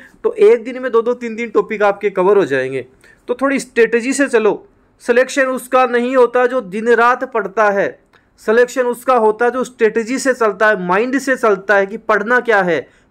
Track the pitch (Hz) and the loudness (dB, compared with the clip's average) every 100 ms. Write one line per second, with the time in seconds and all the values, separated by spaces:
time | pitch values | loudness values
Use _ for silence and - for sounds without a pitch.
0 | - _ 220 - 208 240 226 254 254 226 | -16 _ -4 2 4 4 0 -8 -2 -2
1 | 226 247 233 220 233 214 208 208 208 196 | -2 -4 -6 -8 -4 -2 -2 0 0 0
2 | 202 190 180 202 156 139 131 131 120 _ | -4 0 2 2 2 -2 -4 -8 -12 _
3 | _ _ - 240 269 269 - 240 226 233 | _ _ -8 -4 -2 -2 -4 0 2 0
4 | 247 269 269 233 208 165 - _ _ _ | -2 -2 0 2 0 -2 -8 _ _ _
5 | - 240 254 285 262 262 - 262 254 240 | -2 0 0 0 -2 -2 -2 0 2 0
6 | 247 262 240 247 247 254 190 208 226 226 | 0 2 2 2 0 -2 -6 -4 0 2
7 | 240 254 254 226 190 202 214 202 147 - | 4 0 -2 -4 -4 0 0 2 -2 -6
8 | _ _ _ _ - 226 247 269 247 240 | _ _ _ _ 0 2 2 0 -4 -4
9 | - 254 220 214 240 254 240 - 220 220 | 0 2 2 2 0 -2 -6 -2 0 0
10 | 220 262 269 247 226 190 214 202 180 190 | -4 -4 -2 0 0 2 0 0 0 -2
11 | 254 262 277 254 226 190 190 202 196 220 | 0 -2 -2 -2 0 0 0 0 0 -4
12 | - 208 202 247 233 202 180 151 - _ | -2 -2 0 -2 2 0 2 -2 -4 _
13 | _ | _